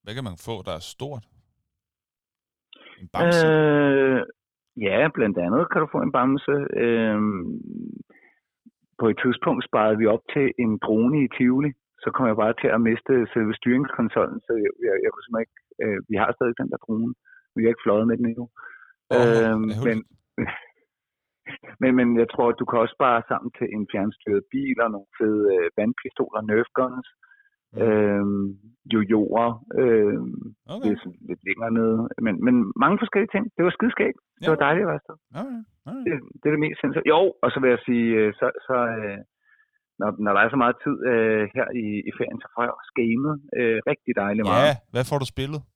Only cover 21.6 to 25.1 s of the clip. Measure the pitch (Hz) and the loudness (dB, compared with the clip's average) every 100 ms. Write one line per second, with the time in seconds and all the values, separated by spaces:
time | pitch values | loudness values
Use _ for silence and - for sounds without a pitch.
21.6 | - - 131 127 120 117 113 - 120 113 | -20 -2 2 4 4 2 0 2 0 0
22.6 | 123 120 113 - 135 117 - 113 123 - | -2 0 0 0 2 2 0 -6 -6 -6
23.6 | 113 107 101 107 101 - - 101 95 135 | -6 -4 -6 -2 -4 -4 -2 -2 0 -6
24.6 | 139 117 117 104 98 | -4 0 -2 -2 -14